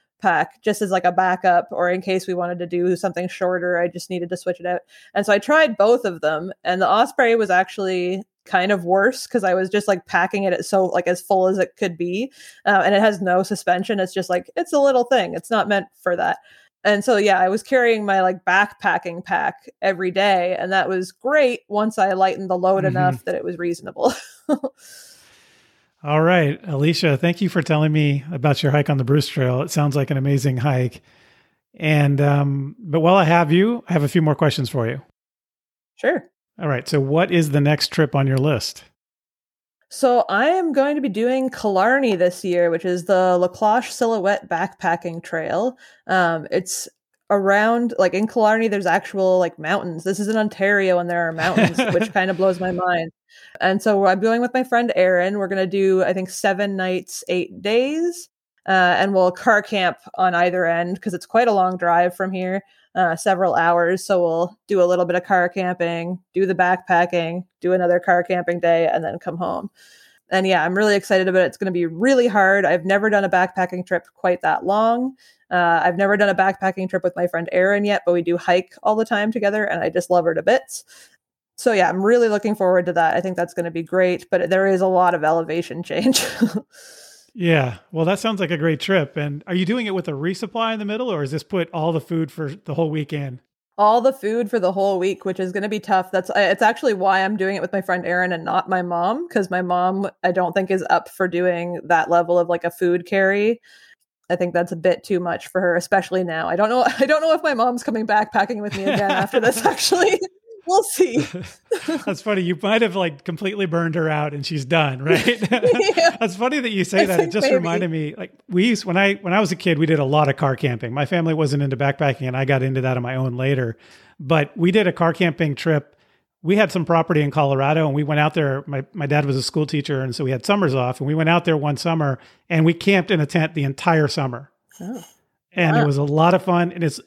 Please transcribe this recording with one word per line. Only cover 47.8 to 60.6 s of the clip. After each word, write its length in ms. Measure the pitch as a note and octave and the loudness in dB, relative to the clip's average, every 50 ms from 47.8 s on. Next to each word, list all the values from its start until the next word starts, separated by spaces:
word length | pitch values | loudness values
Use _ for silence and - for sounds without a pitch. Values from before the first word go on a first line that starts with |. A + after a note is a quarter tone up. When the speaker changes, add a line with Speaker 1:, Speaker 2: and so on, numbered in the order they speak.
| A#3+ A3+ - | -2 -2 0
Speaker 1:
like, 160 | - G3 F3+ F#3 | 0 0 2 0
in 140 | G3 G#3+ | 0 -2
Killarney, 400 | A3 - A#3+ G#3+ G#3+ A3 A3+ A3+ | -2 0 2 2 2 2 2 0
there's 180 | G#3+ G#3 G3 F3+ | 0 -2 -2 0
actual, 540 | F3+ E3 G3 F#3+ - - G3 F#3+ F#3 F#3 F#3 | 0 0 0 -2 -4 -4 0 2 2 4 2
like, 180 | F3 E3+ - | 2 0 -4
mountains. 460 | - D#3 D#3 F#3+ G3+ - F3 E3 E3 - | -6 -4 -2 -2 -2 -2 -6 -8 -6 -6
This 160 | F#3 G3 G3 | -4 -4 -4
is 80 | G#3 | -2
in 80 | G3+ A3 | -2 0
Ontario 640 | A3 G#3+ G#3 - - G3 G3+ G#3 G3+ F#3+ F#3 F3+ F3 | 0 -2 -2 -2 -2 0 2 2 2 2 2 2 2
and 100 | F3 F3 | 0 -2
there 180 | F3 F3 E3+ | -2 -2 -2
are 40 | E3 | -2
mountains, 460 | D#3+ D#3+ D#3+ F3+ - A3 G#3+ - E3 | -2 -2 -2 0 2 2 2 2 2
Speaker 2:
<laughs> 160 | B3 C4 A3 - | 0 0 0 0
Speaker 1:
which 180 | - A3 G#3+ | 0 0 0
kind 180 | - G3+ F#3 F#3+ | -2 -2 0 0
of 80 | F#3 | 0
blows 220 | E3 F#3+ F#3+ F3+ F3 | 0 0 0 0 0
my 120 | F#3 F#3 | -2 -4
mind. 400 | F3+ F3+ F3+ F3+ F3 E3 E3 E3 - _ _ _ _ - - - - - | -4 -2 -2 -2 -2 -2 -4 -6 -10 _ _ _ _ -20 -20 -20 -18 -12
And 200 | - F#3+ F#3+ G#3+ | -6 -6 -4 -2
so 240 | - A3 G#3 G3 G3 | 0 0 0 2 2
I'm 140 | F#3 F#3+ G3 | 2 2 2
going 220 | G#3 A3+ A3+ A#3+ | 0 0 0 0
with 120 | B3 A#3+ A#3+ | -2 -2 -2
my 100 | B3+ B3 | -4 -2
friend 280 | B3+ B3 A#3 A#3+ A3+ - | 0 0 0 0 0 0
Erin. 420 | - F#3 F#3 F#3 F3 F3 G3 G#3 | 2 2 2 2 2 0 0 -2
We're 100 | G#3 G3 | -4 -4
gonna 180 | F#3 G3 F#3+ F#3+ | -4 -2 -2 -2
do, 360 | F3+ G3 G3 F#3+ F#3+ F#3 F#3 F#3 | -2 0 0 2 2 2 2 2
I 100 | - F#3 | 0 -2
think, 160 | F#3+ F#3 F3+ | -2 -6 -8
seven 460 | - - - G3+ G3 F#3+ G#3 G3+ G3 | -6 -4 -2 -2 0 -2 -2 -4 -4
nights, 480 | F#3+ F#3 F#3 F#3 F3+ - - - - - - | -4 -4 -4 -4 -6 -6 -10 -14 -12 -6 -4
eight 320 | F3+ F3+ - - F#3 F#3 | -4 -4 -4 -6 -8 -8
days. 680 | F3+ G3+ A3 A#3+ B3+ C#4+ D4+ D#4+ E4+ F4 E4+ - - - _ _ _ _ _ _ - | -4 0 0 0 0 0 -2 -2 -4 -4 -4 -8 -14 -20 _ _ _ _ _ _ -4
Uh, 280 | - F#3+ F#3 F3+ F3+ F3 | 0 2 2 4 4 2
and 160 | - F#3+ G3 G3 | 2 2 2 2
we'll 180 | F#3 F3+ F3+ | 2 2 2
car 300 | F3+ - - B3 G#3+ G#3 | 0 0 2 2 2 2
camp 360 | G#3 - G#3+ G3 F#3 F3 - - - - - | 2 -2 -2 -2 -2 -2 -2 -6 -12 -10 -4
on 180 | - F#3 F3+ F3 | -2 0 0 2
either 300 | F3 F3 F3+ F3 F3+ | 2 0 0 0 0